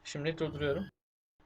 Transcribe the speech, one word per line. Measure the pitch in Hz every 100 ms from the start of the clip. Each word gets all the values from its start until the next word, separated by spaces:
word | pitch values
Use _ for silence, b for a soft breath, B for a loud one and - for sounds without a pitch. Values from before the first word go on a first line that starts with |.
Şimdilik | - 151 151 160
durduruyorum. | 156 143 147 156 190 - _ _ _ _